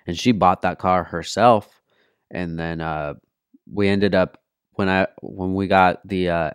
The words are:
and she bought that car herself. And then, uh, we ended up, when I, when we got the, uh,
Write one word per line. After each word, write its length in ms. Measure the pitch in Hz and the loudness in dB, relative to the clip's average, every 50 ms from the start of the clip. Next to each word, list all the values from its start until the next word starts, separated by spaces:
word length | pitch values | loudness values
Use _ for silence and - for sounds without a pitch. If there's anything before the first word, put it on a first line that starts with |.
| _ | _
and 120 | 90 85 | -10 -10
she 140 | - - 127 | -2 0 0
bought 300 | 117 87 95 90 92 - | 2 4 2 2 2 2
that 180 | - 90 80 - | -2 -4 -4 -2
car 240 | - 92 92 90 85 | -2 0 0 0 -2
herself. 760 | - 85 82 80 - - 95 113 123 113 104 - _ _ _ _ _ _ _ _ _ _ _ _ _ | -4 -8 -10 -10 -6 0 2 4 4 4 4 0 _ _ _ _ _ _ _ _ _ _ _ _ _
And 260 | - 90 90 85 82 | -10 -8 -8 -8 -6
then, 220 | 82 82 82 82 80 | -8 -6 -8 -6 -6
uh, 360 | 80 80 78 76 73 73 71 - _ _ _ _ _ _ _ _ _ - | -6 -6 -6 -6 -6 -8 -10 -14 _ _ _ _ _ _ _ _ _ -10
we 200 | - 101 101 98 | -4 -2 0 0
ended 260 | 101 98 104 95 95 | 2 2 0 2 2
up, 260 | 92 90 - - _ _ _ _ _ _ _ | 2 0 0 -4 _ _ _ _ _ _ _
when 160 | _ - 98 | _ -2 0
I, 200 | 95 95 95 95 - _ - | 2 2 2 2 0 _ -12
when 320 | - - - 98 92 92 95 | -18 -14 -10 -8 -6 -4 -2
we 140 | 98 98 | -2 0
got 400 | 92 95 95 92 90 - - - | 2 4 4 4 4 2 -2 -6
the, 220 | 101 98 90 90 87 | -6 -4 -2 -2 -2
uh, 220 | 85 82 80 73 | -2 -2 -2 -4